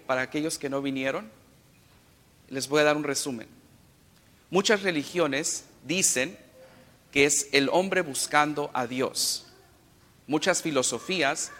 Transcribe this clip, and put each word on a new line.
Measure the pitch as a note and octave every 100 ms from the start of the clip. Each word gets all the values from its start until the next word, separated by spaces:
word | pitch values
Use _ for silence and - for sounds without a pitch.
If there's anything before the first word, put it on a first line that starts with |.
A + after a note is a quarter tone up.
| -
para | B2+
aquellos | B2+ D3+ D#3 -
que | C#3+
no | C#3
vinieron, | C#3 C3+ C3+ D#3+ A3 - _ _ _ _ _ _ _ _ _ _ -
les | C3 B2+
voy | D3+
a |
dar | D3+ D3+
un |
resumen. | C#3+ C3+ C#3+ A#2 - - _ _ _ _ _ _ _ _ -
Muchas | F3+ G3 G#3
religiones | F#3+ D#3 C3+ F3 D3+ C3+ E3 - - -
dicen | B2+ F#3 - B2+ C#3+ - - - - - - _ _
que | C#3+
es | C#3+ D3 -
el | C#3 C3+
hombre | F3 F#3+ F#3
buscando | D#3+ B2+ - D3 D3+ D3 D3
a | - A#2+
Dios. | B2+ B2 - - - - - _ _ _ _ _ _ -
Muchas | D3+ F#3 F3
filosofías, | E3+ C3+ B2+ A#2 - F#3 C#3 D#3+ - -